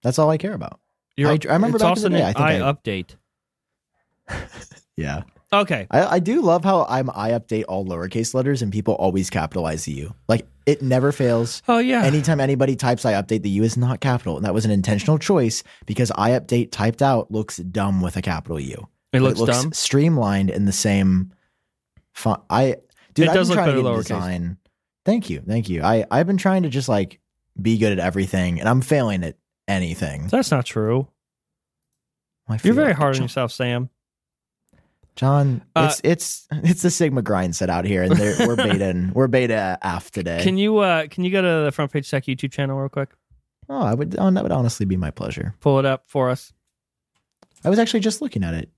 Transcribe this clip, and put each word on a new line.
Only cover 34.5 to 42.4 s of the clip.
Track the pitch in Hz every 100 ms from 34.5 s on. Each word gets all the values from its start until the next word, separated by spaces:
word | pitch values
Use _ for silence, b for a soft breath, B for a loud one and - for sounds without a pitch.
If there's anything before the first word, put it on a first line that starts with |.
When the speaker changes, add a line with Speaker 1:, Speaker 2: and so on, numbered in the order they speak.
| _ _ _ _ _ _ -
Speaker 1:
John, | 131 143 139 123 - -
Speaker 2:
Uh, | 156
Speaker 1:
it's, | 147 -
it's, | 170 - - _ 151
it's | 165 180
the | 175
Sigma | - 160 131
grind | 104 98 90
set | 82 90
out | 85
here, | 98 95
and | 92 92
they're, | 104 98 233
we're | 120
Speaker 2:
<laughs> | 117
Speaker 1:
beta, | 98 98 90 92
we're | 92 131
beta | 127 123 110 95 90
af | 95 87 -
today. | - 85 82
Speaker 2:
Can | 185 190
you, | 208 214
uh, | 196 165 156
can | - 180
you |
go | 196
to | 180 165 147
the |
Front | 135 143
Page | 151 135
Tech | 143
YouTube | 135 127